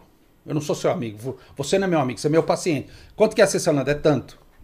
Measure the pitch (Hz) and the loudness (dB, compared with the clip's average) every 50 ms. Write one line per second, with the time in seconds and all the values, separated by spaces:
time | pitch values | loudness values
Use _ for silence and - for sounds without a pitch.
0 | - _ _ _ _ _ _ _ - - 139 151 147 - 175 - - 156 127 - | -20 _ _ _ _ _ _ _ -10 -6 -6 -4 -4 -4 -4 -2 0 -2 -2 -2
1 | 120 113 101 104 113 131 113 - - - - - - - 190 190 196 185 170 156 | -4 -8 -8 -10 -10 -10 -10 -12 -14 -16 -12 -10 -4 0 0 0 2 2 2 0
2 | 135 127 120 - - 151 147 165 156 - 175 160 - 190 156 127 104 - - - | 0 -2 -2 -2 -2 0 2 2 2 2 0 -2 0 -2 -2 -2 -4 -8 -16 -20
3 | - - - - 208 220 220 - 208 196 196 175 - 175 151 139 127 135 147 143 | -20 -8 -2 0 0 2 4 4 4 4 2 0 0 0 0 0 0 -2 -2 0
4 | - 160 147 123 - - - - _ _ _ - | 2 2 2 2 -2 -8 -16 -20 _ _ _ -20